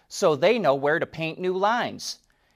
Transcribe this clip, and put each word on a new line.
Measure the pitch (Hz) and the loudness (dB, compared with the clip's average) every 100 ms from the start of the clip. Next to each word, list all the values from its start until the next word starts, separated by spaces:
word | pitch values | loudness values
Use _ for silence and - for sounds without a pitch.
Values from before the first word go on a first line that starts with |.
| _ | _
so | - 185 143 | 0 0 4
they | 175 240 | 2 2
know | 185 139 | 2 2
where | 143 160 | 2 0
to | - | -2
paint | 156 160 160 | -6 -8 -4
new | 185 185 | -4 0
lines. | 208 240 135 101 - - _ _ _ | 0 0 -4 -8 -12 -12 _ _ _